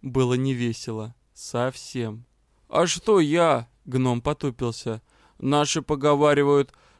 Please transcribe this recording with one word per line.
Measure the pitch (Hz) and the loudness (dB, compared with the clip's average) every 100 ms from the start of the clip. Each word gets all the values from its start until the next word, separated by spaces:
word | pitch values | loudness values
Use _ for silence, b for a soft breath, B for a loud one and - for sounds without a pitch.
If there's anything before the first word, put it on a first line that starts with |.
было | 135 127 123 127 | -4 0 2 2
невесело. | 135 123 120 113 - 110 113 - _ | 0 -2 -4 -6 -8 -10 -10 -16 _
Совсем. | - - 120 127 - - 127 113 110 - _ _ _ _ | -20 -8 -4 -4 -6 -10 -8 -8 -8 -18 _ _ _ _
«А | 147 175 | 0 0
что | 170 - 202 | 0 2 4
я?» | 151 165 165 123 120 _ - | 4 4 4 2 -2 _ -6
Гном | 131 127 120 | -2 0 0
потупился. | 143 147 143 117 120 113 117 110 _ b b b | -2 -4 -6 -4 -6 -6 -8 -10 _ b b b
«Наши | 131 147 147 160 | 0 0 0 -2
поговаривают, | 135 147 147 143 147 143 143 143 135 _ b b | -4 0 2 4 4 4 4 2 2 _ b b